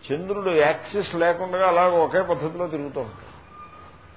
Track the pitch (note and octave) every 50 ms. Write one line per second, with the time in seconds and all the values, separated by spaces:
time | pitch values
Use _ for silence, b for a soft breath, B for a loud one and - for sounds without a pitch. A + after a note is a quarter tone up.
0 | _ - C3+ D#3 F3+ F#3+ G3+ G3+ G3 F#3+ F3 D#3 D3 D3 D#3+ - - - - G3+
1 | F#3 - - E3+ E3 E3+ E3+ E3+ F#3 F#3 F3+ F#3 F#3+ F#3 E3 E3+ F3+ F3+ F3+ E3+
2 | D#3+ C#3+ - F#3 F#3+ - F3 D3 D3 D#3+ E3 F3 F3+ E3+ D3+ D3+ C#3+ C#3+ C3+ D3
3 | B2 A2 - - - - - - - - - - - - - - - - - -
4 | - - -